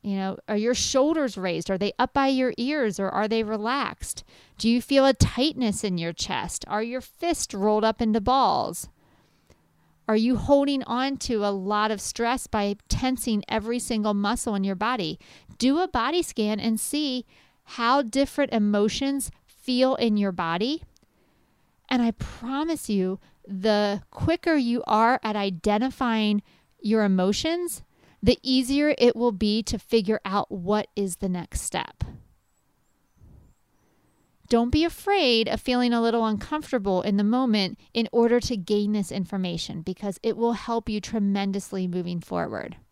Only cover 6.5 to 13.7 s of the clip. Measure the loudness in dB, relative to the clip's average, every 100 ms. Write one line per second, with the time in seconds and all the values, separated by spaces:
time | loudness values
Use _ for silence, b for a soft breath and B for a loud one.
6.5 | -10 -6 -4 -4 -8 -10 _ -2 -2 -4
7.5 | -2 2 4 2 2 2 2 2 4 4
8.5 | 2 -2 -6 -14 _ b b b b b
9.5 | b b b b b 0 2 2 0 4
10.5 | 4 4 -2 -2 -2 -2 -4 -2 0 0
11.5 | -2 -2 0 0 -2 -6 -4 -2 -2 -2
12.5 | -2 0 -2 _ 0 0 -2 0 -2 0
13.5 | -4 -2